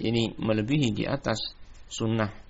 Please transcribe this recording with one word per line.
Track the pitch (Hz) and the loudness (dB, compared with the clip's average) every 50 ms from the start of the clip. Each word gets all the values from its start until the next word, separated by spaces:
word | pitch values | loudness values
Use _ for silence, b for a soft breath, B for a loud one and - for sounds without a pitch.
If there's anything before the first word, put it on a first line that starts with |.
| - | 0
ini | 110 117 117 113 - - - | 2 2 4 2 2 0 0
melebihi | - 110 107 107 107 113 143 156 139 117 101 | 0 2 2 2 2 2 2 4 4 2 2
di | - - | 0 0
atas | - 127 135 - - 110 - - - - - - - - - - | 0 -2 -2 0 -2 -2 -2 -2 -6 -10 -12 -16 -18 -16 -18 -16
sunnah | - - - 113 113 113 113 107 98 - - - - | -12 -6 -2 0 0 2 2 0 0 -2 -8 -12 -6